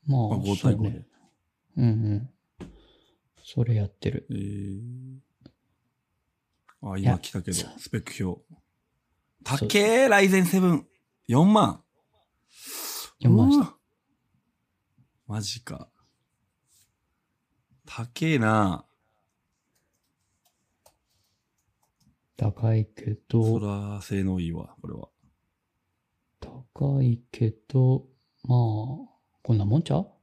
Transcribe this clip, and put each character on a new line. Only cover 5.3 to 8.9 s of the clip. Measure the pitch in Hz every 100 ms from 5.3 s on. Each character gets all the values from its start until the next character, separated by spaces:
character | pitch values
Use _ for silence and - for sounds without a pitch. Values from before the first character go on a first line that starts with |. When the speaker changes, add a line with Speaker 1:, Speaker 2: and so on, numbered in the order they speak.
| _ - _ _ _ _ _ _ _ _ _ _ _ _ _
Speaker 2:
あ、 | 110 95
今 | 101 90
来 | -
た | 98
け | 90
ど、 | 85
Speaker 1:
い |
や、 | 87
さ-、 | -
Speaker 2:
ス | -
ペ | -
ッ | - -
ク | 95
表。 | 87 _
Speaker 1:
そ | -
う | _ _ _